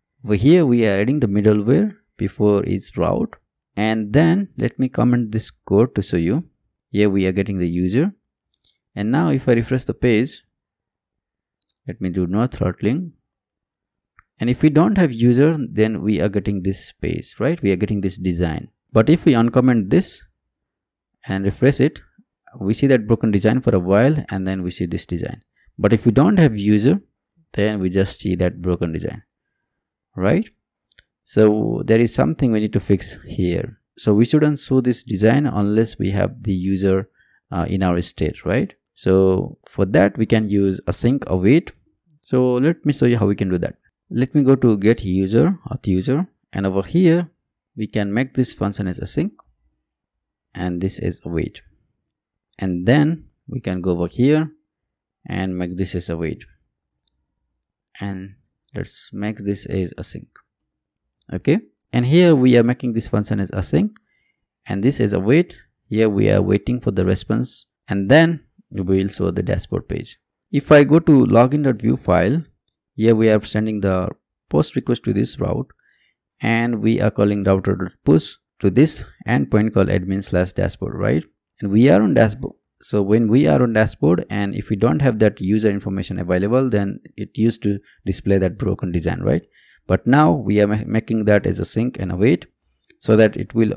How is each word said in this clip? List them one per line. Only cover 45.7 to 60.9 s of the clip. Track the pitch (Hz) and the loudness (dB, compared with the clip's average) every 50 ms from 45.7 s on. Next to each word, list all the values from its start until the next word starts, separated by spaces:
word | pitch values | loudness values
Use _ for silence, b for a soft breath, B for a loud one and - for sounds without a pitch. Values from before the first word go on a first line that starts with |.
| - - - | -10 -8 -2
user, | 101 92 92 95 123 127 151 185 - _ _ _ _ - | -2 0 0 0 0 -2 -2 -2 -6 _ _ _ _ -8
and | 98 98 | -4 -4
over | 95 92 98 92 | -2 -2 -2 -4
here, | - - 170 185 165 165 175 170 160 _ _ _ _ _ _ _ _ _ | -2 0 2 4 4 4 2 0 -4 _ _ _ _ _ _ _ _ _
we | - 107 | -10 -10
can | 104 - 110 101 101 101 | -6 -4 -4 -4 -2 -2
make | 113 131 131 - | -2 -4 -4 -2
this | 131 127 - - | -2 -2 -2 -2
function | - 98 101 101 - 101 | -6 -4 -4 -4 -4 -6
as | 95 85 - | -6 -6 -6
async. | - 98 - 147 165 214 - _ - _ _ _ _ _ _ _ _ _ _ _ _ _ _ _ _ _ _ _ _ _ - | -8 -6 -4 -4 -4 -4 -6 _ -20 _ _ _ _ _ _ _ _ _ _ _ _ _ _ _ _ _ _ _ _ _ -12
And | 90 92 90 87 87 95 | -8 -6 -6 -4 -4 -4
this | 95 - - | -4 -6 -4
is | - 92 87 - - | -6 -6 -6 -6 -10
await. | 85 85 82 78 - - - _ _ _ _ _ _ _ _ _ _ _ _ _ _ _ _ _ _ _ - | -6 -4 -4 -4 -6 -8 -14 _ _ _ _ _ _ _ _ _ _ _ _ _ _ _ _ _ _ _ -8
And | 98 95 90 87 90 | -6 -6 -4 -4 0
then | 107 131 151 147 151 170 156 - _ _ _ _ - | 2 2 2 2 0 -2 -6 -10 _ _ _ _ -12
we | - 127 | -12 -10
can | - 95 92 92 | -8 -6 -6 -4
go | 87 92 87 | -2 -2 -2
over | 85 87 | -2 -2
here | 82 - - 120 139 151 156 160 156 - _ _ _ _ _ _ _ _ _ _ _ _ _ _ | -6 -2 0 2 2 2 2 0 -4 -8 _ _ _ _ _ _ _ _ _ _ _ _ _ _
and | - 92 92 95 95 92 | -10 -8 -6 -6 -6 -4
make | 90 90 87 90 90 | -6 -6 -8 -4 -6
this | 95 - - | -6 -6 -6
as | 90 - - | -8 -8 -8
await. | 85 82 85 78 - - - _ _ _ _ _ _ _ _ _ _ _ _ _ _ _ _ _ _ _ _ _ _ _ _ _ _ _ _ _ _ - | -8 -6 -6 -6 -8 -8 -14 _ _ _ _ _ _ _ _ _ _ _ _ _ _ _ _ _ _ _ _ _ _ _ _ _ _ _ _ _ _ -12
And | 95 101 98 92 95 98 98 _ _ _ _ _ _ _ - | -10 -10 -10 -10 -12 -16 -18 _ _ _ _ _ _ _ -10
let's | 95 90 - - - - - - | -10 -10 -10 -12 -20 -20 -16 -12
make | 98 104 107 107 - | -8 -8 -8 -8 -6
this | 98 98 101 98 - | -6 -6 -6 -6 -6
as | - - 95 92 85 - | -8 -6 -6 -6 -6 -8
async. | - 92 - - - - _ _ - _ _ _ _ _ _ _ _ _ _ | -12 -14 -14 -14 -16 -18 _ _ -20 _ _ _ _ _ _ _ _ _ _